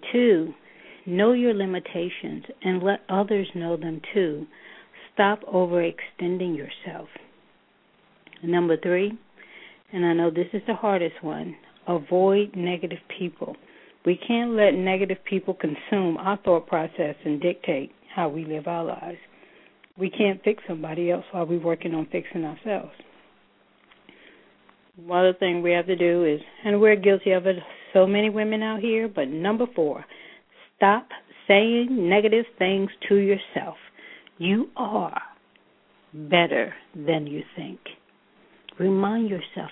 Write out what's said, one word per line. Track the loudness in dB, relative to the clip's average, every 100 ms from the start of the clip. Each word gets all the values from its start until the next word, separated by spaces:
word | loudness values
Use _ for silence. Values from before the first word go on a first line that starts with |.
| -2
two, | 2 4 4 2 -8 -20 -20 -20 -18 -6
know | 2 4
your | 4 2
limitations | 0 -2 -4 -6 -6 -6 -8 -10 -12 -14 -6
and | -2 0
let | 0 -2 -2
others | -2 0 0 -2
know | -6 -4 -4
them | -4 -10 -4
too. | -2 0 -2 -10 -16 -20 -20 -20 -20 -14
Stop | 0 0 0
overextending | -2 0 0 0 -2 -4 -14 -6 -4 -2 -4 -6
yourself. | -8 -14 -14 -14 -16 -20 -20 _ _ _ _ _ _ _ _ _ -20 -12
Number | -2 0 2 0
three, | 2 0 0 -4 _ _ -20 -20 -20 -20 _
and | -2
I | 2
know | 4 2
this | 0 -2
is | -4 -4
the |
hardest | -2 0 0 -2 -6
one, | -10 -8 -10 -14 -20 _ -4
avoid | -4 0 2 4 4 0 -4
negative | -4 -4 -6 -10 -14
people. | -10 -10 -8 -12 -12 -20 -20 -20 _
We | -2 -2
can't | 0 -2 0
let | 4 4
negative | 4 0 0 -2 -4
people | -4 -4 -4
consume | -4 -4 -4 -2 0 0 0
our | -2 -2
thought | 2 2 2
process | -2 -2 -4 -6 -4
and | -4 -2
dictate | -2 -2 -4 -4 -4 _ -14
how | -4 -4
we | -4
live | -8 -8 -6
our | -6
lives. | -6 -8 -10 -16 -20 _ -20 -20 _ _ _ -8
We | -6
can't | 0 0 0
fix | -2 -2 -6
somebody | -10 -8 -4 -2
else | -2 -4
while | -6
we're | -2 -2
working | -2 -4 -4
on | -6 -6
fixing | -6 -8 -8
ourselves. | -8 -8 -6 -6 -8 -18 -20 -20 _ _ _ _ _ _ _ _ _ -20 -20 -20 _ _ _ _ _ -20
One | -2 4
other | 4 4
thing | 0 0
we | 2
have | 2 2
to | 2
do | 2 4
is, | 2 0 -4 -10
and | 0 4
we're | 6 6
guilty | 6 4 4
of | 2 2
it, | -2 -4 -20 0
so | 6 6
many | 6 2
women | 0 -2 -2
out | -2 -4
here, | 0 0 -2
but | -4 -4
number | -2 -2 0 -2
four, | 0 -2 -2 -12 -20 -20 -20 _ _ -16 2
stop | 4 4 -2 -18 _ -12 4
saying | 6 6 2 0 0 4
negative | 4 4 2 0 -2
things | 0 2 -2 -4 2
to | 2
yourself. | 4 0 -2 -8 -8 -14 -20 -20 -20 -20 -20 -6
You | 0 0 0 -6
are | -4 -4 -4 -8 -12 -20 _ _ _ _ _ _ _
better | -14 0 2 2 0 -2 -8 -18
than | -10 -2 -2 -2
you | -8 -12 -14
think. | -14 -14 -18 -20 _ _ _ _ _ _ -20 -2
Remind | 0 2 2 0 -2
yourself | -4 -8 -12 -12